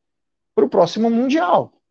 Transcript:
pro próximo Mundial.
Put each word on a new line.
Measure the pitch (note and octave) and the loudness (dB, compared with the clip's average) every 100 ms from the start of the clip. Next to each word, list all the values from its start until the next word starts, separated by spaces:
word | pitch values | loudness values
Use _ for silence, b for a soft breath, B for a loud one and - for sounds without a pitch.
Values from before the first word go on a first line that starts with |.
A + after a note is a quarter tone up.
| _ _ _ _ _ | _ _ _ _ _
pro | - G#3 | -2 0
próximo | G#3 E3+ G#3+ A#3 | 2 0 0 -2
Mundial. | A#3 C4 D4+ F4 G3 A#2+ _ _ | 0 0 0 0 0 -2 _ _